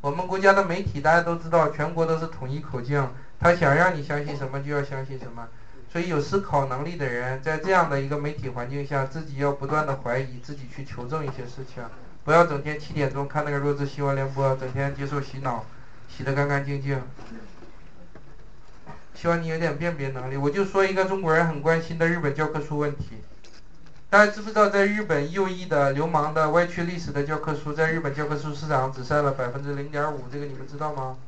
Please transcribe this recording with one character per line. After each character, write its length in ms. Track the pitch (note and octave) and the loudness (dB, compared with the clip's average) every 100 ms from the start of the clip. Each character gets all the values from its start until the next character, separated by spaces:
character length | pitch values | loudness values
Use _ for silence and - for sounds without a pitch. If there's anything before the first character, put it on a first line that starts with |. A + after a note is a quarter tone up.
我 100 | C#3+ | -2
们 160 | E3 F3+ | -2 -2
国 100 | F#3+ | 6
家 140 | G3 | 8
的 120 | G3 F#3+ | 8 4
媒 160 | F3+ | 0
体 200 | G3+ D3 | -2 0
大 100 | D3+ | 6
家 100 | E3+ | 6
都 140 | E3+ E3+ | 4 -2
知 140 | E3 | 4
道， 200 | E3+ D3+ | 4 4
全 240 | C#3+ D#3 | 2 -2
国 120 | E3 D#3+ | 0 2
都 120 | D#3+ | 0
是 100 | E3 | -2
统 220 | - C3 | -6 -6
一 100 | D3 | -6
口 220 | - B2 | -4 -6
径， 280 | B2 C#3+ C3+ - - - | 0 0 0 -4 -12 2
他 160 | E3+ F3 | 4 6
想 200 | D#3 C#3+ | 6 6
让 200 | F3+ D#3+ | 6 2
你 80 | |
相 200 | C#3 D3 D3 | -2 -4 -4
信 100 | C#3+ | -6
什 120 | C3 | -4
么 140 | C#3 | -6
就 120 | C#3 | -2
要 100 | D3 | -2
相 220 | C#3 C3+ C3+ | -2 -6 -6
信 120 | C3 | -8
什 80 | B2 | -10
么， 160 | A#2 A#2 - - - - | -10 -10 -12 -12 -12 -6
所 80 | E3+ | -4
以 100 | F3+ | 0
有 120 | D3+ | 0
思 200 | C#3+ G3 | 2 0
考 240 | G3 C#3+ C3+ | 2 2 2
能 200 | C3 C#3+ | -2 -4
力 100 | - | -4
的 100 | C3+ | -2
人 360 | A#2+ B2+ - | -2 -2 -4
在 160 | D#3 D#3 | -2 -2
这 140 | E3+ | 4
样 180 | F#3+ D#3+ | 4 4
的 100 | C#3 | 2
一 80 | C3+ | 0
个 100 | D3 | -2
媒 160 | D3 | -2
体 160 | D3 B2+ | -4 -6
环 200 | B2+ B2 | -6 -6
境 160 | C#3 C#3 | -6 -2
下， 200 | C#3+ C3+ | -2 -2
自 160 | D#3 | -4
己 140 | C#3+ C3+ | -8 -2
要 140 | C#3+ | 0
不 160 | - C3+ | 0 0
断 180 | D3+ D3+ | 0 0
地 100 | C3+ | -2
怀 160 | A#2+ B2+ | -2 -2
疑， 200 | C3+ - | -2 -8
自 160 | - C#3+ | -10 -10
己 120 | B2+ | -10
去 120 | - C#3 | -10 -10
求 200 | - B2 | -8 -6
证 200 | D#3 C#3+ | -4 -4
一 20 | |
些 140 | C3 | -6
事 220 | B2 - C3 | -10 -10 -10
情， 180 | - A#2 - - - | -10 -12 -12 -12 -8
不 80 | - | 6
要 140 | D#3+ E3+ | 8 8
整 160 | C#3+ | 4
天 180 | D3+ D3+ | -2 -6
七 140 | - | -4
点 180 | D3+ C#3+ | 0 0
钟 160 | C#3 C#3 | 0 -2
看 160 | D3+ | -2
那 80 | D3 | 0
个 60 | C#3+ | 0
弱 160 | C#3+ | 2
智 120 | C#3 C#3 | 0 -2
新 200 | - C#3+ | 0 0
闻 100 | C#3 | 2
联 140 | C3+ | 0
播， 220 | C3+ C3+ C3 | 2 2 2
整 160 | C3 | -2
天 240 | C3 C#3 C3+ | -2 -2 -2
接 100 | C#3 | -4
受 140 | C#3+ | -4
洗 200 | C3+ C3+ | -4 -6
脑， 260 | C3+ A#2 - - - - - | -4 -4 -8 -12 -12 -12 -12
洗 160 | - | -6
得 100 | C3+ | -2
干 140 | C#3 C#3+ | 0 2
干 160 | C#3 | 0
净 180 | C#3 C#3 | 0 -4
净。 200 | C3+ C3+ A#2+ - - - - - - - - - - - - - - - - - - - - | -2 -2 -4 -10 -12 -12 -12 -12 -12 -12 -12 -12 -12 -12 -12 -12 -12 -12 -12 -12 -12 -12 -12
希 140 | - E3+ | -2 2
望 140 | E3+ | 2
你 60 | E3 | 2
有 100 | D#3+ | 0
点 200 | E3 C#3+ | 0 0
辨 180 | E3+ D#3+ | -2 -2
别 140 | C3+ | -4
能 220 | C3 B2+ | -4 -4
力。 60 | C#3 | 0
我 120 | C#3+ | 0
就 160 | F#3+ G3 | 2 2
说 180 | F#3+ | 4
一 100 | F#3+ | 4
个 120 | F#3+ F#3 | 4 2
中 160 | G3 | 2
国 120 | E3+ | 4
人 140 | D#3 E3 | 6 4
很 140 | D3 | 2
关 200 | D3+ E3 | 2 2
心 160 | E3 E3 | 0 0
的 100 | E3 | 2
日 120 | E3+ | 4
本 140 | D3 | 0
教 140 | C#3 D3+ | 0 0
科 120 | D3+ | 0
书 200 | C#3+ D3 | -2 -2
问 160 | D3 C#3 | -2 -2
题。 260 | - A2 G#2 - - - - - - - - | -8 -10 -12 -12 -12 -12 -12 -12 -12 -12 4
大 160 | G3+ G#3 | 8 8
家 60 | |
知 100 | G#3+ | 4
不 60 | G#3+ | -2
知 40 | |
道 140 | G#3+ G3+ | 4 6
在 180 | G3+ G3 | 6 4
日 180 | G#3+ | 2
本 280 | G3 D3+ C#3+ | 2 0 0
右 160 | F#3 F#3 | 0 0
翼 180 | F3+ E3+ | -2 0
的 260 | D3+ C#3 | 2 4
流 140 | C#3 E3 | 2 2
氓 260 | D#3+ D3 | 2 2
的 160 | D#3 D#3 | 2 4
歪 160 | E3 F3 | 4 4
曲 180 | F3 | 0
历 140 | E3+ F3 | -2 -2
史 140 | C#3 | -4
的 120 | C#3 | -2
教 140 | C#3+ D#3 | 0 -2
科 160 | - | -2
书， 180 | D3 D3+ | -4 -4
在 200 | D3+ D#3+ | 2 2
日 80 | E3 | 2
本 140 | D3+ | -2
教 120 | C#3 D3 | -2 -2
科 100 | D3+ | -2
书 180 | D3 | -4
市 140 | C#3+ D3+ | -6 0
场 240 | C#3 C3 | 0 0
只 120 | B2+ | -4
占 200 | B2 D3 | 0 2
了 80 | D3 | 2
百 160 | C3+ B2 | 0 -2
分 140 | C3 | -4
之 100 | C#3+ C#3 | -6 -6
零 140 | C#3+ | -4
点 220 | D3 D3+ | -2 -2
五， 120 | C#3+ B2 | -4 -8
这 80 | C#3+ | -8
个 60 | C#3+ | -8
你 80 | C3 | -10
们 120 | C3 | -12
知 100 | C#3+ | -6
道 140 | D3+ | -6
吗？ 220 | C#3+ C3 B2+ | -4 -6 -8